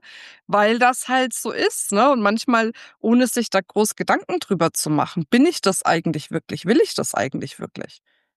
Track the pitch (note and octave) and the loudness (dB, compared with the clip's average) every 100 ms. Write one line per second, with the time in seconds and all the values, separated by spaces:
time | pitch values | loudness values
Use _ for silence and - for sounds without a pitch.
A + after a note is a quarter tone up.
0 | - - - - - G3+ G#3 A#3 B3 B3+ | -4 -20 -20 -20 -2 2 2 4 2 2
1 | - C4 B3+ - A#3 - G4+ - - G3+ | -2 0 0 -4 -6 -2 -2 -2 -2 2
2 | C4+ C4 G3+ A3 - A3+ A3+ - - _ | 4 4 2 0 0 0 0 -6 -18 _
3 | A3 B3 B3+ A#3+ A3+ F#3+ - G#3 G#3+ - | 2 4 2 0 -2 -2 -2 -2 -2 -2
4 | - E4+ - F4+ - F3+ E3 - D3+ D3 | -2 -2 -2 -6 -4 0 0 0 -2 0
5 | B2+ - D3+ A#3+ D#4+ - G3 F#3 - E3+ | 0 -4 0 4 4 2 -2 0 0 0
6 | E3+ D3+ - D#3+ - - E3+ B3+ A4+ - | 0 -4 -6 -8 -8 -8 0 2 2 -2
7 | - - C3 - C3+ - - - - - | -6 -4 -4 -6 -10 -12 -14 -12 -14 -16
8 | _ _ _ | _ _ _